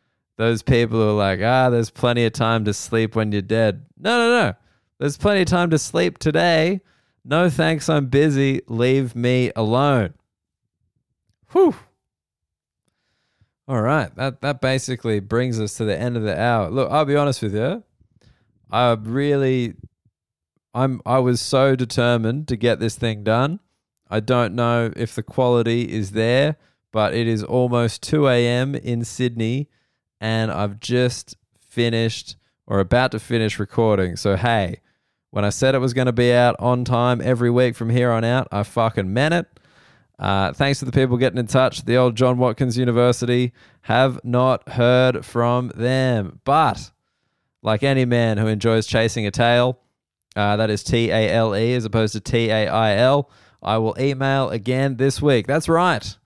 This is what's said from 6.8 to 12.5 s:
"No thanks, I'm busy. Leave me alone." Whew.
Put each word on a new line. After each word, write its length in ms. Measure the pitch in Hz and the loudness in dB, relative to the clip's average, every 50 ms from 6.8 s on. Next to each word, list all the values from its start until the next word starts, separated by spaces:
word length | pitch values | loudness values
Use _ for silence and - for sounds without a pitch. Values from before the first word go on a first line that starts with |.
| - _ _ _ _ _ _ _ _ | -6 _ _ _ _ _ _ _ _
"No 240 | 123 143 165 180 175 | -2 0 2 2 2
thanks, 400 | 131 135 160 160 165 147 - - | 2 2 0 0 0 0 0 0
I'm 160 | 156 147 139 | 0 0 0
busy. 560 | 127 131 139 151 156 139 135 139 135 135 - - - | 2 2 4 4 4 4 2 2 2 0 -2 -4 -6
Leave 480 | 117 113 120 127 131 135 135 120 - | -2 0 2 2 4 2 0 -2 -4
me 360 | 120 120 123 127 127 127 - - | -2 0 2 2 2 2 0 0
alone." 580 | 113 110 107 113 127 143 143 139 123 101 82 - _ _ _ _ _ _ _ _ _ _ _ _ _ _ _ _ _ _ _ _ _ _ _ _ _ _ _ | -2 0 0 2 2 2 2 2 2 0 -2 -4 _ _ _ _ _ _ _ _ _ _ _ _ _ _ _ _ _ _ _ _ _ _ _ _ _ _ _
Whew. 240 | - 359 392 311 - - - _ _ _ _ _ _ _ _ _ _ _ _ _ | 2 4 4 4 4 0 -8 _ _ _ _ _ _ _ _ _ _ _ _ _